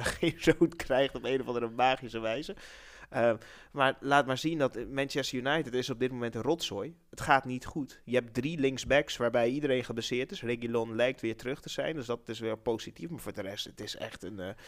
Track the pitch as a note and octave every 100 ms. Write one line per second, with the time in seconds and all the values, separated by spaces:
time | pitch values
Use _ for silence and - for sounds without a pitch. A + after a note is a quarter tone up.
0 | A#2 - E3+ - - D#3 E3+ - - C3
1 | C#3 B2+ A#2+ C3 A#2+ A#2+ A#2 A#2 B2+ C3
2 | A#2+ A2+ A2 A#2 E3 - - - - -
3 | - B2+ A#2 G#2+ - - - C#3+ C3+ B2+
4 | C3+ C#3+ B2+ C3 D#3+ D#3+ C3 G#2+ A2 C3+
5 | C3+ C#3+ C3 B2+ B2+ D#3+ C3 B2+ B2 A#2
6 | B2+ B2+ A#2 A2+ A2+ E3 - G2+ B2 E3+
7 | _ - - C#3 C3 B2+ - E3 C3 -
8 | - A#2+ A#2+ A#2 C3+ E3 C3+ B2+ A#2+ C#3
9 | D3 - A#2+ A#2+ A#2 C#3 D3 B2+ A#2 A#2
10 | A2 B2 C3 G3 A#2 A#2+ A#2 A#2 A2+ A2+
11 | B2+ B2+ A2+ G#2+ B2 C#3+ - - C#3 D#3+
12 | A2+ A#2+ - A2+ A2+ A2+ A#2+ A2+ - -
13 | E3 E3 - G#2+ F#2+ G#2 - - G#2+ -
14 | A#2 - F#2 G#2 F#2 G#2